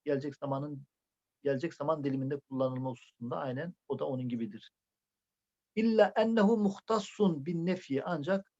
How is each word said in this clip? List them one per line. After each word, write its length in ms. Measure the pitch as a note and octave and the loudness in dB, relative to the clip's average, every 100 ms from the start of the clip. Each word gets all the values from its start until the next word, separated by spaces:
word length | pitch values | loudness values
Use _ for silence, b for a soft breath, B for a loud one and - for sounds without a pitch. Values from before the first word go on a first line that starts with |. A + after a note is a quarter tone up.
Gelecek 320 | D3 C3+ C#3+ C#3 | -2 -2 -2 -6
zamanın, 500 | C#3 C3+ D3 C#3 C#3 _ _ _ _ _ | -4 -4 -6 -10 -16 _ _ _ _ _
gelecek 300 | C#3 C3+ E3+ | -2 0 -2
zaman 300 | - D3 D#3+ | -4 -2 0
diliminde 360 | C#3 C3+ C3+ C#3+ | 0 -2 -2 -4
kullanılma 500 | - C3 C3 B2+ C3 | -4 -2 -2 -2 -4
hususunda 480 | A#2+ - - A#2 E3 | -8 -12 -12 -8 -6
aynen 360 | C#3 C3 F3 - - | -4 -6 -8 -10 -8
o 120 | B2+ | -4
da 60 | C3 | -4
onun 240 | B2+ B2 | -4 -4
gibidir. 440 | A#2 A2 A2 - _ _ _ _ _ _ _ _ _ _ G#3+ | -4 -6 -10 -18 _ _ _ _ _ _ _ _ _ _ 0
İlla 380 | A3+ A3 G3+ A3+ | 4 6 6 4
ennehu 420 | A3 A3+ G3+ A3+ | 2 6 6 6
muhtassun 880 | G3+ - - A3 - - G3 D3+ D3 | 2 -2 -2 -2 -2 2 2 2 -2
bin 200 | E3 F3 | -2 -2
nefyi, 380 | F#3 - C3+ | -2 -2 -4
ancak 500 | - D#3+ D3 G3 - | -2 -2 0 -2 -4